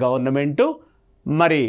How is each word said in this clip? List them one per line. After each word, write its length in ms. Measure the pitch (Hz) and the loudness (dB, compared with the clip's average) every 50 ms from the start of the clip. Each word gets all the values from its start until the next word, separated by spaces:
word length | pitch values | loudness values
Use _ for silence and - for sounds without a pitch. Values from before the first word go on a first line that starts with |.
| 127 | 0
గవర్నమెంటు 760 | 123 127 127 123 135 135 139 143 147 147 - 254 320 302 - - _ _ _ _ _ _ _ - - 147 160 | 0 0 0 -2 -2 -2 -2 -2 -2 0 0 0 0 -2 -8 -14 _ _ _ _ _ _ _ -6 -4 0 2
మరి 220 | 170 165 160 147 123 | 2 2 2 2 0